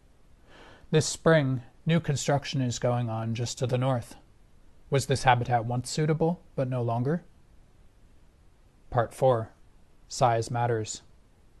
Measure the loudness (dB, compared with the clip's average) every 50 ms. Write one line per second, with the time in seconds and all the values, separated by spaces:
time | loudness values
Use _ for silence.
0 | _ -20 -20 _ -20 -20 -20 -20 _ -20 -20 -20 -20 -20 -20 -20 -4 0 2 2
1 | 2 0 -2 0 4 4 4 6 4 2 -2 -4 -6 -10 -18 -6 0 2 2 2
2 | 2 0 -2 -2 0 0 0 0 0 -2 -2 -2 -2 -2 -2 -2 -2 0 0 0
3 | -2 -2 -4 -4 -4 -4 -4 -4 -6 -6 -6 -4 -4 -2 0 0 0 0 0 -2
4 | -4 -8 -16 -20 -20 -20 -20 -20 -20 -20 -20 -20 -20 -20 -20 -18 -6 -2 -2 0
5 | 0 0 -2 2 4 4 4 4 2 0 0 0 0 -2 -4 -4 -6 -6 -4 -2
6 | 0 0 0 2 0 0 -2 -2 -8 -10 -6 -4 -4 -2 -2 -2 -2 -2 -2 -2
7 | 0 0 -2 -2 -4 -8 -20 -20 -20 -20 -20 -20 -20 -20 -20 -20 -20 -20 _ _
8 | -20 -20 -20 -20 -20 -20 -20 _ -20 -20 _ _ -20 -20 _ _ -12 -4 0 0
9 | 0 0 0 0 2 2 2 2 0 -6 -12 -20 -20 -20 -20 -20 -20 -20 -20 -20
10 | -18 -10 -2 2 2 2 2 2 -2 -2 -2 -2 0 0 0 -2 -4 -6 -10 -14
11 | -16 -20 -20 -20 -20 _ _ _ -20 -20 -20 -20